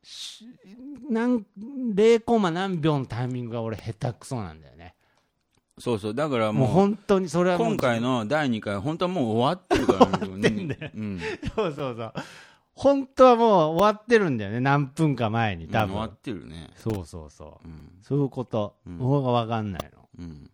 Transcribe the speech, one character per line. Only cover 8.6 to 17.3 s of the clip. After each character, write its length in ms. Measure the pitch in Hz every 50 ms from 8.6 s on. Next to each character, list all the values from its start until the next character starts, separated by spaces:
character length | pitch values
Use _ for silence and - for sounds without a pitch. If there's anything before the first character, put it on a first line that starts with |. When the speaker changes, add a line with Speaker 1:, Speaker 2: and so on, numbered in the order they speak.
Speaker 2:
回、 160 | - 107 101 101
本 200 | 92 143 160 170
当 80 | 185
は 60 | 180
も 220 | 185 185 135 113 107
う 40 | 113
終 200 | 120 139 175 185
わ 40 |
っ 60 | _ _
て 100 | - -
る 100 | 262 -
か 60 | - 190 247
ら 0 |
ね。 120 | - 190 170
Speaker 1:
<laughs> 0 |
終 100 | 220 196
わ 80 | 190 196
っ 40 |
て 80 | 214 -
ん 180 | 220 214 190 156
だ 80 | 123
よ。 160 | - - 143 -
Speaker 2:
う 60 | 107
ん。 180 | 107 104 98 90 82 - - - - - -
Speaker 1:
そ 120 | - 214 175
う 60 | 147
そ 160 | 143 147 135
う 40 | 120
そ 80 | 110 117
う。 80 | 110 - - - - - - - - _ _ _ _ _
本 340 | - - 269 277 277 269 -
当 160 | _ - 262
は 100 | 254 247
も 100 | 226 233
う 40 | 233 208 185 156 151 160
終 200 | 165 196 214 208
わ 60 | 214
っ 40 | -
て 120 | - 240 226
る 120 | 202 170
ん 80 | 135 113
だ 80 | 104
よ 60 | 98
ね。 80 | 104 120
何 280 | 127 139 139 143 147 131
分 280 | 135 - 165 156 139
か 140 | 113 120 107
前 260 | 107 117 117 107 95
に、 120 | 82 82 78
多 180 | 98 117 110
分。 100 | 98 95
Speaker 2:
う 20 | 104
ん、 20 |
終 100 | 110 110
わ 60 | -
っ 20 | _
て 140 | _ -
る 160 | 107 87 62 57
ね。 240 | 76 82 80 - _
Speaker 1:
そ 260 | - - 113 110 98
う 40 | 90
そ 200 | 76 - 87 78
う 40 |
そ 300 | 76